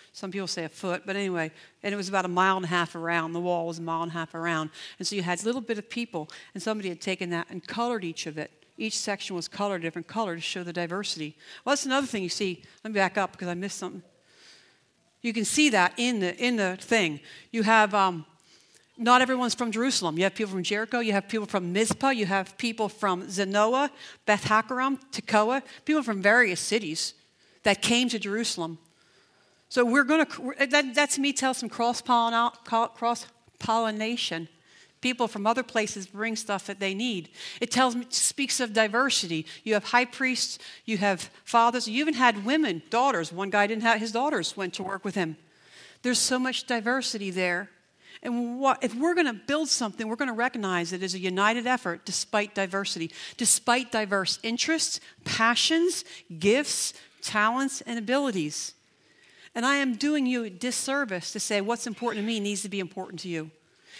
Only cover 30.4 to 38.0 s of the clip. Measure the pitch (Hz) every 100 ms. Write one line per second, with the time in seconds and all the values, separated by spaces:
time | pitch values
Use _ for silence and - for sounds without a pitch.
30.4 | 254 - 277 294 269 240 285 - 277 277
31.4 | 269 254 226 - 233 240 - 240 233 233
32.4 | 233 - - 226 233 - 233 240 - _
33.4 | _ - - 226 226 214 220 233 - 165
34.4 | 165 _ _ - - _ 254 254 226 214
35.4 | 208 233 254 226 214 202 185 196 226 220
36.4 | - 196 - 196 196 190 247 196 160 -
37.4 | - - 233 240 254 240